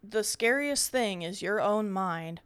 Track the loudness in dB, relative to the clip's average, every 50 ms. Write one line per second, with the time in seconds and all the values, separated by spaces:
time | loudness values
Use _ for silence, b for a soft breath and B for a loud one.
0 | -18 -2 -2 -2 0 0 -2 2 4 4 4 4 2 0 0 0 0 0 2 0
1 | 0 0 -2 -4 -6 -6 -6 -4 -2 -2 0 2 2 2 2 2 0 0 0 0
2 | 0 0 -2 -4 -4 -8 -10 -12 -14